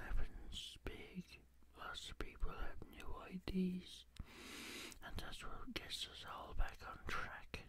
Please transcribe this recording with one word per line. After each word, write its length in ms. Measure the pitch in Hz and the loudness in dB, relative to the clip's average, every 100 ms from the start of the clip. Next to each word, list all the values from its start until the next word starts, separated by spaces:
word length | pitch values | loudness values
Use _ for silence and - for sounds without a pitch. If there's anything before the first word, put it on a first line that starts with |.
| - | 6
happens 680 | - - - - - - - | 8 8 6 -4 -4 -6 -4
big, 400 | - - - 185 - - - - - - | -4 -4 -4 -6 -6 -10 -18 -20 -20 -8
lots 320 | - - - | -6 -4 -4
of 80 | - | -2
people 320 | - - - | -2 4 4
have 300 | - - - - | 6 2 2 -4
new 180 | - - - - | -6 -2 -2 -2
ideas, 720 | 185 - 190 185 180 180 - - - - - - - - - - - | -4 2 4 6 4 -2 -12 -14 -10 -10 -8 -8 -6 -6 -6 -6 -8
and 80 | - - | -4 -2
that's 260 | - - | -2 -2
what 320 | - - - | -2 -2 -2
gets 320 | - - - - | -2 -2 -4 -4
us 140 | - - | -6 -8
all 260 | - - - | -6 -2 4
back 200 | - - - | 4 4 -8
on 120 | - - | -6 0
track. 520 | - - - - - | 2 2 -4 -6 -6